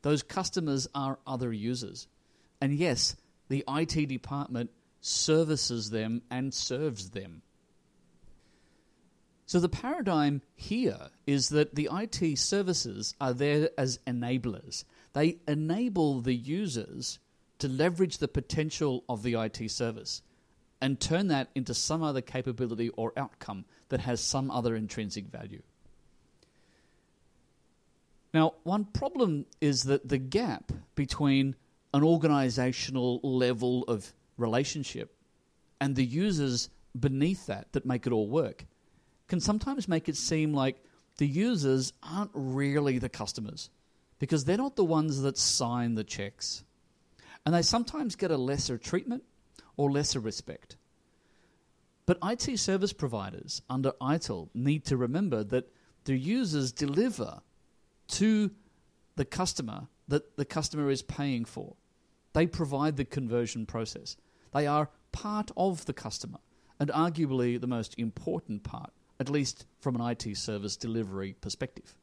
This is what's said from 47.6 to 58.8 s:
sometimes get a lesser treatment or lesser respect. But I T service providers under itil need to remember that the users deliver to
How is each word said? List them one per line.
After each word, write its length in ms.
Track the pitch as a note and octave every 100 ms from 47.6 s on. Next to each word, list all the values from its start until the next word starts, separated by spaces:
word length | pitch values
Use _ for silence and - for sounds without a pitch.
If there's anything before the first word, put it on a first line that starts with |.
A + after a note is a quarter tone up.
sometimes 540 | F3+ A#3 A#3 D#4 B3+ -
get 160 | F#3
a 60 | D3
lesser 400 | B2+ C#3+ - A#2+
treatment 460 | - F3 - B3 - _ _ - - -
or 160 | C#3+
lesser 280 | C#3 C#3+ C3+
respect. 580 | A2 - - - - - _ _ _ _ _ _ _ _ _ _ _ _ -
But 120 | F3
I 140 | F3+ A#3+
T 200 | - A#3+
service 380 | - F#3+ G3
providers 680 | - C#3 A2+ G2 - - - -
under 220 | B2+ C3+ -
itil 480 | C3 D#3+ - F#2+ D#2+
need 320 | A#2 C3 D#3 -
to 120 | C3
remember 460 | B2 D3 G3 A#2
that 280 | G2+ B2 B2 _ _ _ -
the 120 | C3
users 540 | C#3+ A#3+ A3 D3+ C3
deliver 680 | - C#3+ C#3+ B3 - A2 - _ _ _ _ _ _ -
to 440 | - G#3+ G#3+ G3+ - _ _